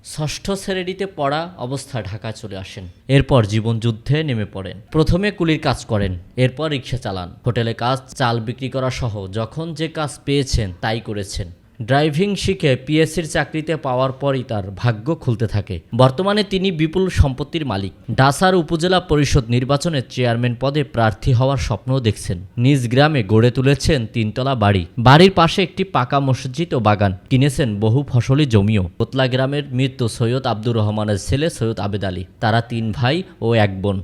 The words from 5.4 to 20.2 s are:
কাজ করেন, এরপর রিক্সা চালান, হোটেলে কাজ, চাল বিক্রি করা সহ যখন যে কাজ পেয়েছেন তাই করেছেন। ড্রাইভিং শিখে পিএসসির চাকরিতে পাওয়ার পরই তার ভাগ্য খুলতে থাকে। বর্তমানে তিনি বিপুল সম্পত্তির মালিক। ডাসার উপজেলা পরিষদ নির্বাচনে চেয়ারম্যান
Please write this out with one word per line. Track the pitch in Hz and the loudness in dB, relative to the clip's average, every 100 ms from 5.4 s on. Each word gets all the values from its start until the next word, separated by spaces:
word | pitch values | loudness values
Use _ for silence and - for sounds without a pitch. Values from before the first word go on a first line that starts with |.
| 165 156 143 | 0 0 0
কাজ | 120 - | -2 -2
করেন, | 107 101 90 - - | -2 0 -4 -8 0
এরপর | 127 127 156 | 0 0 -4
রিক্সা | 143 - 123 | -4 -4 -6
চালান, | 110 95 87 - - | -6 -8 -8 -6 -4
হোটেলে | 117 113 110 | -2 -2 -2
কাজ, | 117 131 - - | -2 -2 -6 -2
চাল | 127 117 113 | 0 0 -4
বিক্রি | 117 131 | -8 -6
করা | 131 131 127 | -4 -4 -2
সহ | 127 104 95 101 | -4 -4 -6 -6
যখন | 113 151 165 147 | -6 -6 -10 -6
যে | 160 160 | -6 -4
কাজ | 147 - | -6 -6
পেয়েছেন | - 143 131 - 101 90 | -2 0 0 -2 -2 -4
তাই | 113 113 117 | -4 -4 -6
করেছেন। | 104 98 - 85 87 _ _ 110 | -8 -6 -8 -10 -12 _ _ 0
ড্রাইভিং | 139 156 143 202 196 | 2 2 0 -2 0
শিখে | - 190 156 123 - | -2 0 2 0 0
পিএসসির | 151 160 170 156 | 2 2 0 -2
চাকরিতে | 170 139 160 156 156 131 | -2 -2 -4 -4 -4 -2
পাওয়ার | 127 135 131 | 0 0 0
পরই | 139 135 113 | -2 -2 -4
তার | 110 98 95 | -6 -6 -2
ভাগ্য | 123 107 120 160 | -2 0 -2 -2
খুলতে | - 110 110 | -2 -2 0
থাকে। | 104 - 87 - 117 | -2 -4 -8 -6 2
বর্তমানে | 131 127 190 208 208 | 4 4 0 0 0
তিনি | 190 190 160 | 0 -2 0
বিপুল | 156 185 185 - | -2 0 -2 2
সম্পত্তির | 143 127 147 165 143 | 2 2 -6 -6 -4
মালিক। | 98 98 - - 113 | -4 -4 -10 -6 2
ডাসার | 135 139 185 185 | 2 4 4 4
উপজেলা | 151 165 175 185 180 | 2 -2 2 0 2
পরিষদ | 151 143 151 113 | 0 4 2 2
নির্বাচনে | 120 127 143 175 151 120 | 0 2 0 0 -4 -6
চেয়ারম্যান | - | -2